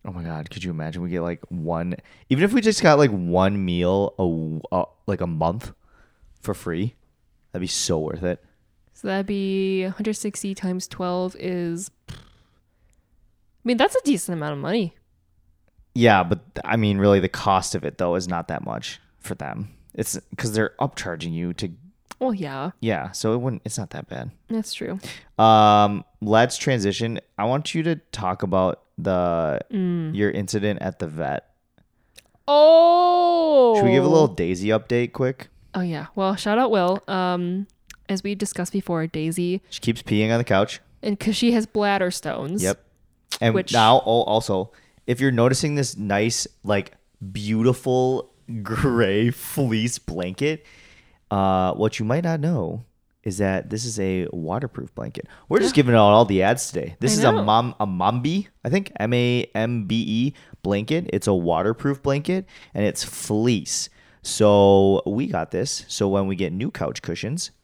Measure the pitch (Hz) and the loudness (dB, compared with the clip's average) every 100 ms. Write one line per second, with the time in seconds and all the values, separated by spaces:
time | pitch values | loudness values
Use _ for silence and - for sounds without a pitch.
0 | 104 87 85 78 76 - 92 80 78 82 | -12 -10 -10 -10 -10 -10 -8 -8 -8 -8
1 | 87 87 85 85 - 90 80 82 87 - | -6 -4 -4 -8 -10 -8 -4 -4 -4 -8
2 | _ _ _ 131 196 247 220 208 180 147 | _ _ _ 2 2 2 2 4 6 6
3 | 143 101 87 90 95 101 92 87 90 98 | 4 2 0 2 2 2 -2 0 2 2
4 | 101 - 90 82 80 78 - 92 - _ | 0 -2 -2 -2 -4 -8 -4 -4 -4 _
5 | - 95 87 80 82 104 - - _ _ | -6 -4 -4 -2 -2 -2 -10 -18 _ _
6 | _ _ - _ - 98 - 82 113 _ | _ _ -20 _ -8 -8 -6 -4 -4 _
7 | _ _ _ _ _ 90 90 - - 82 | _ _ _ _ _ -10 -6 -6 -2 -2
8 | 78 85 90 90 _ _ _ _ _ _ | -4 -6 -6 -6 _ _ _ _ _ _
9 | 202 190 196 202 190 190 190 190 185 - | -6 -6 -4 -6 -4 -4 -2 -2 -4 -6
10 | 214 208 214 - 196 190 185 185 - - | -6 -6 -8 -8 -10 -6 -6 -6 -10 -8
11 | 180 180 185 - 180 180 175 170 196 _ | -6 -4 -6 -6 -8 -6 -6 -8 -12 _
12 | - - - _ _ _ _ _ _ _ | -20 -20 -20 _ _ _ _ _ _ _
13 | _ _ _ _ _ _ 240 233 403 508 | _ _ _ _ _ _ -2 2 2 2
14 | 285 208 - 170 151 143 139 226 175 _ | 0 -2 -2 -6 -6 -6 -4 -2 -2 _
15 | _ _ _ _ _ _ _ _ _ 120 | _ _ _ _ _ _ _ _ _ 4
16 | 117 98 85 90 - - - 113 107 98 | 6 6 4 -2 -4 -12 -4 0 2 4
17 | 101 101 92 - - 95 - 95 73 - | 4 4 2 -2 2 2 0 -6 -6 -4
18 | 87 87 90 85 85 80 - 55 - - | -2 -2 -2 -6 -6 -8 -8 -10 -10 -16
19 | _ _ - - 69 53 107 - _ - | _ _ -12 -10 -10 -10 -12 -16 _ -8
20 | 113 - _ - 113 107 110 - 139 - | -6 -8 _ -8 -4 -2 -2 -2 -6 -6
21 | 92 82 82 82 87 85 95 87 170 _ | -10 -8 -6 -6 -6 -6 -10 -10 -20 _
22 | _ - 254 196 147 135 151 - 113 90 | _ -6 -4 -4 -6 -8 -10 -6 -4 -4
23 | 82 - 110 120 127 110 104 - 98 - | -6 -4 -2 -2 -4 -6 -8 -10 -10 -12
24 | - 64 127 - _ 226 214 - - 196 | -12 -12 -12 -16 _ -8 -6 -10 -8 -10
25 | - - - - 110 110 107 104 104 101 | -12 -18 -12 2 6 8 8 6 4 0
26 | - _ 104 110 123 - - 123 101 92 | -10 _ 0 2 2 0 -2 0 -2 -2
27 | 117 113 _ - 107 135 151 165 160 151 | -6 -6 _ -4 -2 -2 -4 -4 -2 -4
28 | _ - 92 95 95 92 92 - _ - | _ -8 -6 -4 0 2 2 -2 _ -6
29 | 90 90 87 85 78 65 - 202 180 175 | -2 0 0 0 -2 -4 -4 -4 -2 -4
30 | 160 175 208 - - 107 104 101 95 - | -4 -2 -2 -2 -4 -2 -2 -2 -6 -6
31 | 82 76 71 71 _ _ _ _ _ _ | -8 -6 -6 -6 _ _ _ _ _ _
32 | _ - _ _ - 294 302 330 339 349 | _ -20 _ _ 2 6 10 10 8 6
33 | 359 349 349 339 320 285 247 214 196 135 | 4 4 2 2 4 6 6 6 4 4
34 | 143 160 143 92 85 90 104 110 - 120 | 6 6 4 0 -2 -2 0 0 0 -2
35 | 123 - 127 135 - _ _ 185 180 151 | -2 -2 -4 -4 -16 _ _ -6 -4 -6
36 | 156 - 190 196 208 220 254 208 175 196 | -8 -4 -2 -2 0 0 2 2 2 -2
37 | - 190 180 180 175 185 202 _ _ - | -4 -2 -2 -2 -4 -6 -8 _ _ -20
38 | - 190 202 202 208 - 175 196 - 170 | -8 -6 -4 -6 -6 -6 -4 -4 -2 -4
39 | 165 160 160 180 175 185 _ - - 113 | -4 -4 -4 -2 -2 -4 _ -6 -4 -4
40 | - 104 110 117 120 95 107 - _ _ | 0 0 2 0 2 2 2 -4 _ _
41 | 208 202 220 208 240 233 226 214 202 196 | -6 -4 -2 0 2 2 -2 -2 0 0
42 | 180 - 156 123 139 202 98 98 _ _ | -2 -4 -8 -6 -6 -2 -2 -4 _ _
43 | _ _ _ - 113 113 - 117 110 127 | _ _ _ 0 2 2 0 4 6 6
44 | - 117 - 110 113 95 101 _ _ _ | 4 0 2 0 0 -2 -2 _ _ _
45 | - 123 135 120 123 131 151 147 127 - | -4 0 2 4 2 2 -2 -2 -4 -6
46 | 104 101 113 - - _ 101 101 - _ | -2 0 0 -2 -8 _ -2 -2 -2 _
47 | _ _ 98 104 104 110 120 123 131 127 | _ _ -12 -8 -2 2 2 2 0 0
48 | 127 131 - _ - 113 104 110 139 117 | 0 -2 -6 _ -12 -10 -6 -2 0 2
49 | 101 101 120 - - - 131 110 120 - | 2 2 0 -2 -8 -4 -2 0 -2 -6
50 | - 82 90 92 143 156 - - - - | -8 -6 -6 -4 -4 -4 -12 -20 -20 -20
51 | _ _ _ 101 95 92 92 80 107 - | _ _ _ 0 2 2 0 0 -2 -2
52 | 110 143 175 160 151 156 82 95 120 _ | -2 -2 -2 -2 -2 -2 -4 -8 -14 _
53 | _ _ 107 92 98 95 - 107 120 107 | _ _ -10 -2 0 0 -4 -8 -6 -4
54 | 95 92 85 85 80 104 135 - - - | -2 -2 -4 -6 -6 -4 -6 -10 -12 -10
55 | 58 - - - _ 202 370 147 123 117 | -12 -12 -16 -20 _ 0 4 4 6 8
56 | 104 107 107 95 95 127 - 87 73 - | 10 8 8 4 2 0 -4 -6 -8 -2
57 | 208 214 127 107 101 110 123 - 104 90 | 0 4 4 4 4 2 2 -4 -4 0
58 | 95 123 139 185 196 _ 117 117 98 - | 0 0 -2 -2 -6 _ -4 -4 -4 -4
59 | 110 123 123 123 - 110 113 120 98 113 | -2 0 2 0 -2 -4 -2 -2 -2 -2
60 | - 110 131 - - - 95 101 110 160 | 0 0 -2 -4 -20 -8 -2 -2 0 -4
61 | 175 104 - 95 85 82 98 117 143 139 | -2 -4 0 0 0 0 0 -2 -4 -2
62 | 139 139 151 185 190 - - - 107 - | -2 -2 -2 -4 -6 -20 -10 -2 -2 -2
63 | - - - 107 120 110 69 - - _ | -10 -10 -4 0 2 0 -2 -8 -8 _
64 | _ _ - - 104 101 98 98 98 98 | _ _ -10 2 6 6 8 6 6 2
65 | - 104 - 87 82 90 135 - - - | 0 -4 -4 -4 -4 -4 -4 -8 -10 -2
66 | 101 98 95 92 90 90 131 - 76 - | 0 0 -2 -2 -4 -4 -6 -6 -6 -6
67 | - 85 107 165 - _ | -10 -8 -8 -8 -10 _